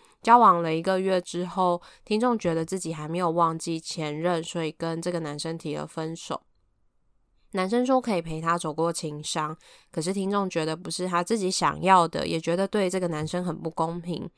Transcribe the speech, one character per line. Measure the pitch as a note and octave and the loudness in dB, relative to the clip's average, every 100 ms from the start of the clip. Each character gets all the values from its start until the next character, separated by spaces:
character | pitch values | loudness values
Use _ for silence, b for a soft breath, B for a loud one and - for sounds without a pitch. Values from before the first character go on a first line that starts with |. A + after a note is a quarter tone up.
| b b | b b
交 | - A#3+ | 8 10
往 | A3 F3 | 10 6
了 | E3 | 4
一 | D#3+ | 0
个 | F3 F#3+ | 0 0
月 | F#3+ F#3 | 2 0
之 | F3 F3 F3+ | 0 -4 -4
后， | F3+ F3+ F3 B B | 0 2 2 B B
听 | - G#3+ | -4 0
众 | B3 A#3 | 2 0
觉 | F3 | 0
得 | E3 | 0
自 | E3 F#3+ | -2 -4
己 | E3 | -6
还 | D#3+ D3+ | -8 -6
没 | E3 | -2
有 | F3+ | 0
忘 | E3+ E3 D#3+ | 2 2 0
记 | - E3 | -4 -6
前 | - - D#3 D3 | -6 -6 -6 -2
任， | E3+ E3+ | 0 0
所 | E3 E3+ | -2 -4
以 | D#3+ | -4
跟 | D#3 E3 E3 | -4 -4 -4
这 | E3 | -4
个 | F3 | -4
男 | D#3 D3 | -4 -6
生 | D#3+ E3 | -8 -8
提 | D#3+ D3 | -6 -8
了 | D#3 | -8
分 | - D#3+ E3 | -8 -8 -8
手。 | - D3+ _ _ _ _ _ _ _ _ _ _ _ | -8 -10 _ _ _ _ _ _ _ _ _ _ _
男 | F#3+ F#3 | -4 0
生 | A#3+ B3 | 0 2
说 | C4 | 2
可 | B3 F#3+ | 2 -2
以 | |
陪 | E3 D#3+ | -2 -4
他 | E3 E3+ | 0 0
走 | E3 | -2
过 | D3+ E3 | -2 -2
情 | E3 D#3+ D3+ | -2 -6 -8
伤， | D3+ F3 D3+ D#3+ b b b | -6 -4 -4 -6 b b b
可 | - | -6
是 | D#3+ | -2
听 | G3 F#3+ | -2 0
众 | G3+ F#3+ | 0 0
觉 | F3 | -2
得 | D#3 D#3+ | -2 -4
不 | F3 | -6
是 | E3 F3+ | -6 -2
他 | F3 | 0
自 | F3 A#3 | 0 0
己 | F#3 | 0
想 | F#3+ D#3 D3+ | 0 0 2
要 | F3 F#3 E3 | 6 6 6
的， | D3+ E3 | 0 -2
也 | E3 | -2
觉 | D#3+ E3+ | -2 -2
得 | G3 | 0
对 | G#3+ F#3+ | 0 0
这 | F#3 | 0
个 | F3+ | -2
男 | D#3 | -2
生 | D#3 F3+ | -4 -4
很 | F3+ D#3+ | -4 -6
不 | E3 | -6
公 | - E3 E3+ | -4 -4 -4
平。 | E3+ E3+ - | -6 -8 -8